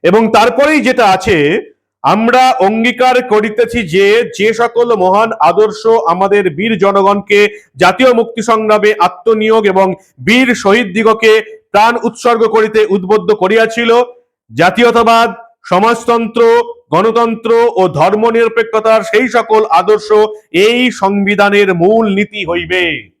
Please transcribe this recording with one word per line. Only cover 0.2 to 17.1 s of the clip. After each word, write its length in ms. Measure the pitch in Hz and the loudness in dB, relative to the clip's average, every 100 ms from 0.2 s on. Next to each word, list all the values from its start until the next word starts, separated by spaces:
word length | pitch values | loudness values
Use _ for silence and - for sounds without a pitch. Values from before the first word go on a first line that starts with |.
| 220 | 2
তারপরেই 480 | 220 233 240 285 311 | 2 2 2 0 2
যেটা 260 | 226 254 214 | 0 0 0
আছে, 560 | 190 - 180 143 185 - _ _ _ | 0 0 0 0 -2 -6 _ _ _
"আমরা 480 | 135 196 226 254 254 | -2 0 2 2 2
অঙ্গীকার 800 | 247 196 220 226 - 254 247 247 | 2 -2 0 -2 0 0 0 0
করিতেছি 600 | 214 208 214 226 240 185 | -2 -2 -2 -2 -2 -4
যে, 420 | 175 196 220 240 226 | 0 2 2 -2 -2
যে 160 | 208 | -2
সকল 420 | 220 240 233 240 220 | 0 -2 -2 -2 0
মহান 360 | 185 196 226 - | 0 0 0 0
আদর্শ 460 | 156 175 214 - 226 | 0 2 0 0 0
আমাদের 640 | 226 - 175 196 208 185 | 0 0 -2 0 0 -2
বীর 280 | 147 220 214 | -4 -4 0
জনগণকে 720 | 196 196 196 202 196 208 208 - _ - | 0 2 0 -2 0 0 0 -2 _ 0
জাতীয় 360 | 180 185 254 | 0 2 2
মুক্তি 300 | 240 226 - | 2 -2 -6
সংগ্রামে 520 | 214 220 214 214 208 208 | -2 -2 0 2 2 2
আত্মনিয়োগ 680 | 185 - - 220 214 220 202 | 0 0 -2 0 2 0 2
এবং 280 | 190 190 185 _ _ | 0 0 -2 _ _
বীর 300 | 127 240 262 | -2 0 2
শহীদ 320 | 240 196 214 214 | 0 0 0 0
দিগকে 680 | 180 220 220 220 220 214 - _ | 0 0 2 2 2 -2 -18 _
প্রাণ 260 | 202 220 240 | 0 0 0
উৎসর্গ 440 | 226 233 247 233 220 | -6 -4 -2 0 0
করিতে 400 | 220 220 214 214 | 0 -2 -2 -2
উদ্বুদ্ধ 460 | 196 185 214 180 | -2 -2 -2 0
করিয়াছিল, 720 | 208 185 220 226 226 233 233 240 - _ _ _ | -2 0 0 0 -2 0 0 0 -8 _ _ _
জাতীয়তাবাদ, 800 | 110 175 190 240 233 226 226 226 - - _ | 0 0 2 2 2 2 2 0 -4 -20 _
সমাজতন্ত্র, 1000 | - 180 226 233 - 233 226 226 233 233 233 - _ | -4 0 0 -2 -2 -2 -2 0 2 2 -2 -10 _
গণতন্ত্র 760 | 156 220 | -2 0